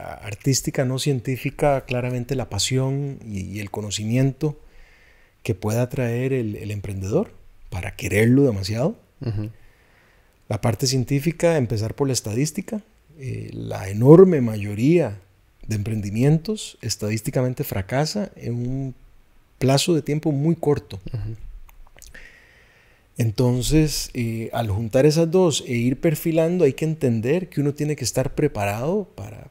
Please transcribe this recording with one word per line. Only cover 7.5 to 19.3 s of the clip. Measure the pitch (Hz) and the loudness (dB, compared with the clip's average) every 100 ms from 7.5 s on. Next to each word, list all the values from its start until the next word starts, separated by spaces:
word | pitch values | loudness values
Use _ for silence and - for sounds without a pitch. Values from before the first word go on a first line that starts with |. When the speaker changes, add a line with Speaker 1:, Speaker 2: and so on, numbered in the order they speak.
| - - | -20 -12
Speaker 1:
para | 90 - | -8 -8
quererlo | - 95 98 113 131 | -8 0 4 6 6
demasiado. | 139 98 92 110 160 233 _ _ | 6 2 -4 -2 -2 -2 _ _
Speaker 2:
Ujú. | 131 104 107 - - _ _ _ _ _ _ _ - | -6 -6 -8 -12 -20 _ _ _ _ _ _ _ -8
Speaker 1:
La | 107 | -2
parte | 120 101 131 | -2 0 0
científica, | 131 120 139 156 - 170 160 | 0 0 0 -2 0 2 2
empezar | - 110 110 | 0 -2 -4
por | - 139 | -2 -2
la | |
estadística. | 120 110 113 151 - - 214 - _ _ 160 | -2 -4 -2 -2 -4 -8 -10 -12 _ _ -14
Eh, | 127 110 110 | -10 -8 -10
la | 113 113 107 98 | -10 -8 -8 -6
enorme | 104 127 170 190 151 | 4 10 12 12 6
mayoría | 120 107 101 104 135 175 123 101 - _ _ _ - | 0 -2 -6 0 4 4 2 -6 -16 _ _ _ -6
de | |
emprendimientos | 107 104 110 101 110 139 160 185 214 - - | -4 -2 -4 -2 2 4 4 0 -8 -10 -10
estadísticamente | 107 - 104 110 - 135 127 123 | -8 -4 -4 -2 -2 -2 -2 -4
fracasa | - 104 95 127 156 208 196 - | -4 -6 -2 -2 -2 -4 -6 -8
en | 117 | -8
un | 120 123 135 135 - - - _ | -4 -4 -4 -6 -10 -20 -20 _